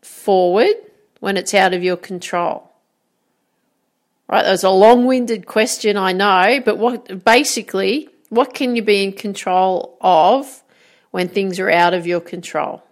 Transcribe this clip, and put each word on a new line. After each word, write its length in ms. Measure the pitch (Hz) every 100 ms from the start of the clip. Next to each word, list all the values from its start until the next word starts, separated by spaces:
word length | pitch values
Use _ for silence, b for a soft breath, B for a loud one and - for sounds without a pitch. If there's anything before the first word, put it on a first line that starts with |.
forward 720 | - - - 190 180 185 320 427 - _ _ _
when 160 | - 196
it's 180 | -
out 180 | 202 190
of 120 | 180
your 120 | 180 180
control? 760 | - 185 - 175 175 - - _ _ _ _ _ _ _ _ _ _ _ _ _ _ _ _
Right, 160 | 202
that 80 | 214
was 140 | 185
a 60 | 190
long-winded 760 | 190 214 247 247 262 240 226 175
question, 500 | - 226 - 214 202
I 160 | 190
know, 480 | 185 202 185 190 269
but 120 | 247 180
what, 480 | 226 247 - 190
basically, 840 | 202 233 285 - 202 190 196 254 - _ _
what 240 | 220 269
can 220 | - 262
you 80 | 240
be 220 | 220 202
in 80 | 196
control 840 | 196 208 196 - 185 190 185 - _
of 600 | 185 175 175 254 277 - _ b b b b
when 160 | 185 180
things 320 | 202 196 185
are 100 | 190
out 240 | 170 175
of 120 | 180 170
your 140 | 175
control? 640 | 165 - 170 156 147 - _